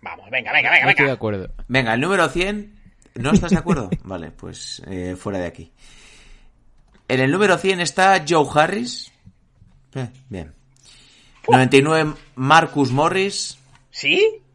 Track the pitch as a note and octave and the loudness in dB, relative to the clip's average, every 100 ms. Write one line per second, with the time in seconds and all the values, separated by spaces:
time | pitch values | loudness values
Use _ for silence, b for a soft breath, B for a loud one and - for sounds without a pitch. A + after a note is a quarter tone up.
0 | - - F2+ B2+ G#2+ C#3 A#2+ D#3+ C3 F#3+ | -14 -16 -8 -6 -2 0 2 2 2 2
1 | C3+ B2+ A2 G#2 F#2 - - B2+ A#2+ A2+ | 0 0 -4 -6 -8 -12 -4 -2 0 0
2 | D3+ G3 D#3+ E3+ F#3 G#3 G#3 - - _ | 0 2 0 0 -4 -4 -10 -20 -20 _
3 | _ - B2 G3+ F3 F3 E3+ D#3+ G2+ - | _ -8 2 2 2 -2 0 -2 -2 -8
4 | - F#2 D#2+ - F2+ F2+ - - - F#2 | -8 -10 -12 -14 -18 -16 -16 -16 -12 -10
5 | F2+ F2+ - G2 F2 - E2 _ b b | -8 -8 -8 -6 -8 -10 -20 _ b b
6 | b b b b b _ _ _ _ _ | b b b b b _ _ _ _ _
7 | _ C3 C3 E3+ G3+ E3+ F#3+ F#3+ E3+ - | _ 0 2 2 2 2 0 -2 -2 2
8 | F#3+ F#3+ D3+ E3 C#3 D3 D#3+ G3 A#3+ - | 4 4 2 2 2 2 2 0 -8 -10
9 | - _ - _ _ _ _ _ _ C3+ | -16 _ -20 _ _ _ _ _ _ -12
10 | A#2+ - _ G2+ D#2+ - _ _ b b | -12 -12 _ -14 -14 -20 _ _ b b
11 | b b b b - C3 B2+ C3+ C#3+ D#3+ | b b b b 2 4 6 6 4 2
12 | D#3 D3 - - C3 D#3 E3 D3 C3+ B2+ | 0 -4 -16 -6 4 4 4 0 0 2
13 | D#3 F3+ G3 G3 - - _ - _ - | 0 0 -2 -4 -10 -12 _ -20 _ -8
14 | C#3 E4 A4 G#4+ _ | -2 2 2 0 _